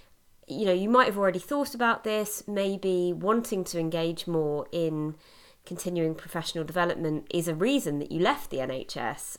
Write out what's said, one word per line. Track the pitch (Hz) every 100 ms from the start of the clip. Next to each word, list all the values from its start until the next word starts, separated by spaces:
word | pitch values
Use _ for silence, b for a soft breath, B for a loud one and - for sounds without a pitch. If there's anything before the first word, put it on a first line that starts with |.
| b - _ - -
you | 147 208
know, |
you | 185 202
might | 247 247
have | 202
already | 196 180
thought | - 285 277 233
about | 233 226 220
this, | 214 208 - -
maybe | 202 196 196 190 180 180
wanting | 170 180 226 233 196 180
to | 170
engage | 165 165 165 165 -
more | 165 151 147 -
in | 170 165 156 151 156 B B B B -
continuing | 175 185 175 160 160
professional | - 170 160 170
development | 151 170 175 - 160 151 -
is | 175 165
a |
reason | 156 214 277 170 143
that | 147
you | 165
left | 185 262 -
the | 135
N | 127
H | 131 127 -
S | 117 139 -